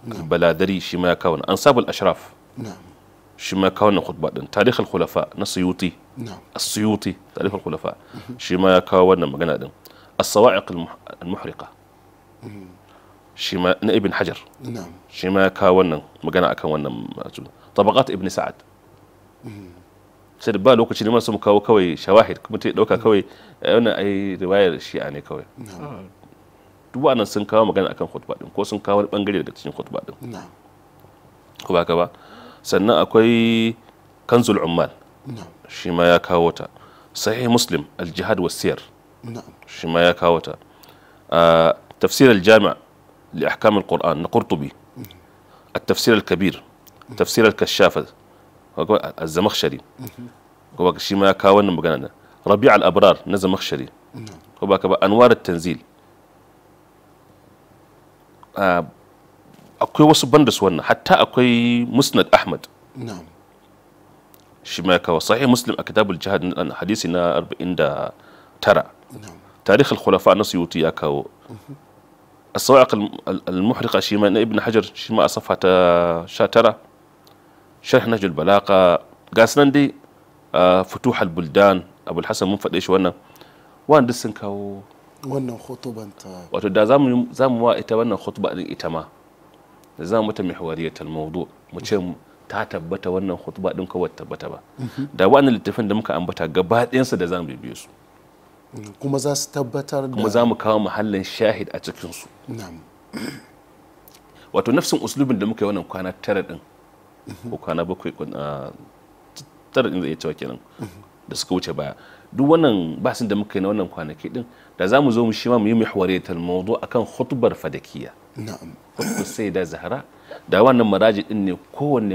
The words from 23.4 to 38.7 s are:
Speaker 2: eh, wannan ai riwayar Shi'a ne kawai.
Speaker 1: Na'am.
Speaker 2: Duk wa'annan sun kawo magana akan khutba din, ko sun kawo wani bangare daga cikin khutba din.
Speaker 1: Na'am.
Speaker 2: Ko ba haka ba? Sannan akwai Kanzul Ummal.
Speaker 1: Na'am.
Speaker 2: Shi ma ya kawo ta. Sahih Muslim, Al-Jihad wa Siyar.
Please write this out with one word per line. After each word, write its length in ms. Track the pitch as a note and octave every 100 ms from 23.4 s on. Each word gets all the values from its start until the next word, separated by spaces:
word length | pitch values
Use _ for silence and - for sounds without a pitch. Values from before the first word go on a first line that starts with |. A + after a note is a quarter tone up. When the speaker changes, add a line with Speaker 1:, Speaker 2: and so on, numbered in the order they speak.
| - -
Speaker 2:
eh, 120 | - G#2
wannan 180 | A#2 -
ai 360 | G2+ G2 G2+ F#2
riwayar 440 | F#2 G2 G2 D#2
Shi'a 300 | - D#2+ C#2+
ne 80 | C#2+
kawai. 240 | - D2 - -
Speaker 1:
Na'am. 480 | G#2+ F#2 D3 A2 F#2+ _ - _ _ _ _ _ _
Speaker 2:
Duk 100 | B2
wa'annan 240 | C#3+ B2+ G2+
sun 160 | -
kawo 240 | G#2 G#2+ A2
magana 240 | F#2 F#2
akan 160 | - F2
khutba 280 | - - -
din, 80 | -
ko 160 | -
sun 160 | G2 G#2
kawo 240 | - G2+
wani 40 | G2+
bangare 320 | G#2 G2+ G2+
daga 80 | -
cikin 200 | - - -
khutba 240 | - -
din. 120 | - - B2
Speaker 1:
Na'am. 160 | G2+ F2+ E2+ _ _ _ _ - _ _ _ _ _
Speaker 2:
Ko 80 | -
ba 120 | F2+
haka 80 | E2+ E2+
ba? 100 | F2 - - - - -
Sannan 360 | - F#2+ G2+ F#2
akwai 720 | F2+ A2+ A2+ A#2 A2+ A2+ A2+ A2+ - _ _ _ -
Kanzul 280 | A#2+ A2+ G2
Ummal. 320 | D#2 E2+ D2 - _ _ C#3
Speaker 1:
Na'am. 200 | A#2 F2 _ -
Speaker 2:
Shi 200 | - F#2
ma 120 | F2
ya 140 | F2 F2
kawo 320 | - F2 E2+
ta. 160 | - - - - - _
Sahih 360 | - - A2+ B2
Muslim, 360 | A#2+ - E2 D2+ -
Al-Jihad 400 | F2 D#2 F#2 F#2
wa 80 | E2+
Siyar. 320 | - F#2